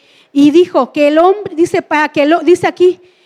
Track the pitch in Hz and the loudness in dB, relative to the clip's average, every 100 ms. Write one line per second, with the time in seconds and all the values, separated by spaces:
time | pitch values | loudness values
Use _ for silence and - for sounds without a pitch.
0 | _ _ _ 285 294 311 349 320 247 302 | _ _ _ 0 2 4 2 -2 -4 -2
1 | 294 311 349 415 392 311 339 359 - 302 | 0 2 0 -2 -6 -4 -2 -4 -4 -4
2 | 294 302 285 330 302 349 359 - 359 349 | -2 -2 0 0 0 0 -2 0 -2 -2
3 | _ _ | _ _